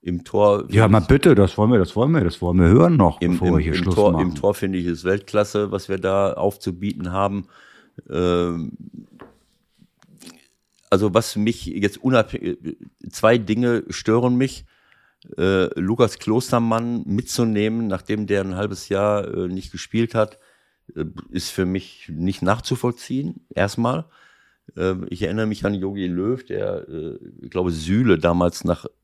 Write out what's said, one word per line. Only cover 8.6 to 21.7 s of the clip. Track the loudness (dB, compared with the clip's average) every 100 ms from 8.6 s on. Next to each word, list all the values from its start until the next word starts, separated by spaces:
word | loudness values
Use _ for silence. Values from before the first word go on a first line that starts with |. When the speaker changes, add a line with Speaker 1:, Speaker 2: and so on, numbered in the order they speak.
| -8 -12 -18 -20 -20 -20 -20 _ _ _ _ _ _ _ _ _ -20 -20 _ _ _ _ _
Speaker 1:
also | 0 4
was | 2 0 -2
mich | -2 -2 -6
jetzt | -2 -4 -2
unabhängig, | 0 2 0 -4 -8 -8 -12 -16 -20 _ -18
zwei | 2 4 4
Dinge | 2 0 2 0 -2
stören | -6 0 2 2 2
mich. | 0 -4 -20 _ _ _ _ _ -16 -2
Äh, | 2 2 0 -2
Lukas | -4 2 2 2
Klostermann | -2 -2 2 0 2 -2 -2 -6 -2
mitzunehmen, | -4 -2 -2 0 2 0 -2 -4
nachdem | -4 -4 -6 -2
der | -2
ein | -2 -4
halbes | -6 -8 -4
Jahr, | 0 0 0 -2
äh, | -6 -4
nicht | -6 -10
gespielt | -14 -6 -2 -2 0
hat, | -2 -4 _ _ _ _ -18 -10
äh, | -10 -10 -8
ist | -8 -6
für | -4
mich | -2